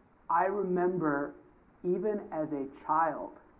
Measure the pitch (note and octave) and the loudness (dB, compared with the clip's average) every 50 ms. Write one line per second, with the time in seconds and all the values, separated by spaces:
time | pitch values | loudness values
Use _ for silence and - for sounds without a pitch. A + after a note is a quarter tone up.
0 | _ _ _ _ _ - E3 E3+ F#3 F#3 G3 G#3 G3 F#3 F3+ F3+ F3 F3+ F#3 F3 | _ _ _ _ _ 2 2 4 4 2 0 0 0 0 2 2 2 2 2 2
1 | D#3+ D3+ C#3+ C#3 D3 - - - - - - - _ - - - - F3+ F#3 G3 | 2 2 2 0 -2 -4 -8 -12 -20 -20 -20 -20 _ -20 -16 -6 -2 -2 0 0
2 | F#3 G#3+ G#3 G3+ - - E3+ D#3 D#3 C#3 D3+ C#3 C3+ C3+ - - - - D#3 D#3+ | 0 -2 -2 -2 -6 -6 -4 -4 -4 -2 -4 -4 -6 -6 -10 -8 -4 0 2 2
3 | E3 D#3+ C#3+ A#2 - - - - - - - | 2 2 0 -4 -8 -10 -14 -18 -20 -20 -20